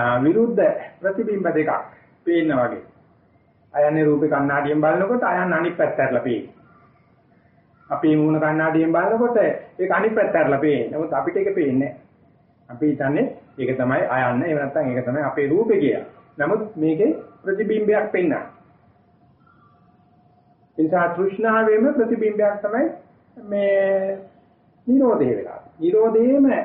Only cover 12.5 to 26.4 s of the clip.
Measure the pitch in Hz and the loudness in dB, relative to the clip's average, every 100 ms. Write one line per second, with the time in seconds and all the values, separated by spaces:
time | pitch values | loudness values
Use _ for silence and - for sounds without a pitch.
12.5 | _ - 123 151 131 139 156 262 - - | _ -20 -4 -2 0 0 0 -2 -6 -16
13.5 | - 127 131 127 135 - 127 123 120 170 | -6 -4 -2 0 0 0 0 0 0 -2
14.5 | 147 135 156 135 123 123 143 139 - 139 | -2 -2 -2 -2 -4 -4 -4 -4 -2 0
15.5 | 175 226 190 147 - - - - - 147 | 2 2 2 2 -2 -6 -18 -14 -6 -2
16.5 | 220 214 160 156 160 247 - - - 190 | -2 -4 -4 -2 0 0 -2 -10 -12 -4
17.5 | 196 208 220 208 208 - 190 175 110 - | -2 0 0 0 0 0 -2 -2 -2 -8
18.5 | - _ _ _ _ _ _ _ _ _ | -18 _ _ _ _ _ _ _ _ _
19.5 | _ _ _ _ _ _ _ _ _ _ | _ _ _ _ _ _ _ _ _ _
20.5 | _ _ - 160 180 170 175 196 196 226 | _ _ -4 0 0 0 -2 -4 -2 0
21.5 | 220 220 214 269 294 226 240 214 208 208 | 2 2 4 2 2 0 0 -2 0 0
22.5 | 202 208 233 330 - - _ _ - 208 | 0 -4 -2 -2 -6 -18 _ _ -20 -8
23.5 | 202 202 196 196 190 190 196 196 _ _ | -2 0 2 2 0 -2 -6 -12 _ _
24.5 | _ _ _ - 269 254 175 127 104 90 | _ _ _ 0 2 4 2 0 -2 -6
25.5 | - - - 165 214 220 220 247 277 | -14 -18 -4 0 2 4 4 4 4